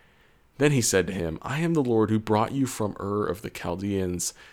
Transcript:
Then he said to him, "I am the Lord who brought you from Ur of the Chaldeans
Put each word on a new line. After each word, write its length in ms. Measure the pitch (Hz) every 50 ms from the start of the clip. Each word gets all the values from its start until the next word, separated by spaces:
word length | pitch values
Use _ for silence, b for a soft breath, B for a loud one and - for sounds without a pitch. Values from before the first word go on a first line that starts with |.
| b b b b b b b b b b b
Then 140 | - 139 151
he 100 | 143 127
said 240 | 110 - 98 95 85
to 60 | 98 92
him, 240 | 95 82 80 80 -
"I 180 | - 120 135 156
am 140 | 170 170 170
the 100 | 156 131
Lord 260 | 120 113 110 107 101
who 100 | 110 107
brought 340 | 107 110 107 107 113 - 135
you 120 | 139 131
from 300 | 120 - - 107 98 - -
Ur 260 | 95 98 101 104 104
of 140 | 90 87 -
the 80 | - -
Chaldeans 840 | - - - 90 87 92 98 101 98 95 92 90 90 87 - - - B B B